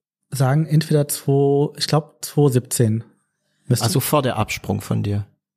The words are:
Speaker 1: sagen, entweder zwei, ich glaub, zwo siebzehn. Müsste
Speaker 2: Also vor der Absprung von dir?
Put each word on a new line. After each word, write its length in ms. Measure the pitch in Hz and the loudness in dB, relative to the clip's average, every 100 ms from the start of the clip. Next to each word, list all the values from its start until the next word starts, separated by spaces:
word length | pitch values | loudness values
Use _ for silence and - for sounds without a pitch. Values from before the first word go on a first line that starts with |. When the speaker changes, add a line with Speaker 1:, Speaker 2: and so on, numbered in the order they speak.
| _ _ _ | _ _ _
Speaker 1:
sagen, 340 | 127 131 147 156 | -2 0 2 2
entweder 420 | 156 156 151 143 | 0 2 0 0
zwei, 640 | - - 139 139 143 147 - | -4 0 2 4 2 0 -4
ich 120 | - | -2
glaub, 360 | 147 151 _ | -2 -2 _
zwo 240 | - - 147 | -6 2 4
siebzehn. 540 | 123 - - 113 110 - _ _ _ _ _ - | 2 -2 0 0 0 -6 _ _ _ _ _ -2
Müsste 180 | 120 | 0
Speaker 2:
Also 140 | 113 135 | 0 -2
vor 220 | - 151 | 0 0
der 140 | 127 110 | 0 -2
Absprung 440 | 104 - - 101 | -4 -6 -6 -6
von 220 | - 110 | -4 -4
dir? 240 | 104 101 101 _ _ | -2 -4 -6 _ _